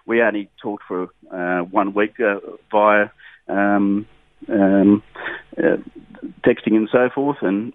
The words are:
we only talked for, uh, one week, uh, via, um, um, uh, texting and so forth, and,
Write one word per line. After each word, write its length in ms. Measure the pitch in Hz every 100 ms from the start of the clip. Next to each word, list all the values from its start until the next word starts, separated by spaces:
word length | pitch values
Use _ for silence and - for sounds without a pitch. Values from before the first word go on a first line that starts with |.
| -
we 120 | 117
only 260 | 113 104 104 _
talked 240 | 113 104 -
for, 220 | 90 90 _ -
uh, 280 | 90 90 90
one 340 | 87 104 101
week, 260 | 101 107 -
uh, 200 | 110 101 - - _
via, 380 | 107 104 104 104 - - - -
um, 600 | 98 101 101 101 101 107 _ _ _ -
um, 560 | 104 95 98 98 104 - - - - - -
uh, 220 | - - - - - - - -
texting 300 | 127 117 -
and 160 | 110 110
so 180 | 127 123
forth, 240 | - 139 139
and, 300 | 92 98 120